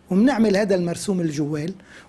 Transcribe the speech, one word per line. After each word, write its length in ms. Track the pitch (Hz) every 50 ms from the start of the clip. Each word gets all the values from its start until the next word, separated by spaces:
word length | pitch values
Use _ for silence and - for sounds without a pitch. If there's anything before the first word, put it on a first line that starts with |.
| _ -
ومنعمل 460 | 185 190 226 277 262 208 226 214 185
هذا 180 | 190 220 185 196
المرسوم 460 | 180 175 170 170 170 - - 190 180
الجوال، 540 | 170 160 143 147 151 143 151 151 147 180 190 - - - - - -